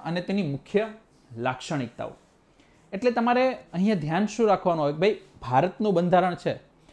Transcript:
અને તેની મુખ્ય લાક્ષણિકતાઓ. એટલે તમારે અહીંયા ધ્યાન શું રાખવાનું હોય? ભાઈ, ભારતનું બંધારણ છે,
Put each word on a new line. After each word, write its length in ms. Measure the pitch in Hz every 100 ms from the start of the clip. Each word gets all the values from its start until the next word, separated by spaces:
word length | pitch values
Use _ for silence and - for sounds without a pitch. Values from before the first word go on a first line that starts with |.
અને 160 | 160 180
તેની 220 | 175 202
મુખ્ય 460 | 156 135 - 208 220 214 _ _ - 117
લાક્ષણિકતાઓ. 760 | 123 127 - 147 120 - 117 - _ _ _ _ _ _ _
એટલે 180 | 196 247
તમારે 480 | 233 233 247 262 - -
અહીંયા 220 | 170 202
ધ્યાન 320 | 190 147 170 208
શું 220 | - 214
રાખવાનું 360 | 185 180 165
હોય? 80 | 143
ભાઈ, 240 | 151 202 208 - -
ભારતનું 520 | 120 131 180 - 214
બંધારણ 400 | 170 175 180 180
છે, 400 | 175 165 123 - _ _